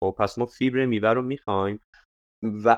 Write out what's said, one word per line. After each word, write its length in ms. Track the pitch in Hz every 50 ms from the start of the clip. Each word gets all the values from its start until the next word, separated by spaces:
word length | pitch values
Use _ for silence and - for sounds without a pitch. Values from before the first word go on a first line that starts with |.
| -
خب، 120 | 95 - -
پس 180 | 104 98 -
ما 80 | 117 120
فیبر 400 | 120 - - 131 131 123 131 135
میوه 240 | 127 117 107 104 110
رو 120 | 117 127
می‌خوایم 580 | 127 127 139 139 - - 101 98 98 98 104 110 - _ _ - _ _ _ _ _ _ _ _ -
و 260 | 113 104 107 104 117 117